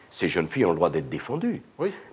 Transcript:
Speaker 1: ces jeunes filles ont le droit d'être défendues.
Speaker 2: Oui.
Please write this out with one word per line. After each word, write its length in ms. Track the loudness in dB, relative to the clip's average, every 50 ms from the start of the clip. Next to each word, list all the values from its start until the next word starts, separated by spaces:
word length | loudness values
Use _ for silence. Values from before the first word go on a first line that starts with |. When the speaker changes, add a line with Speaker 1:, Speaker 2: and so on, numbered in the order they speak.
| -20 -18
Speaker 1:
ces 180 | -6 -2 0 0
jeunes 180 | 2 2 0 0
filles 180 | 2 2 4
ont 60 | 4
le 40 | 4
droit 160 | 4 2 2
d'être 180 | 2 0 -4 -4
défendues. 540 | -8 -8 -6 -6 -4 -2 -2 -2 -4 -4 -8 -14 _ -6
Speaker 2:
Oui. 120 | -4 -4 -4 -8 -16 -20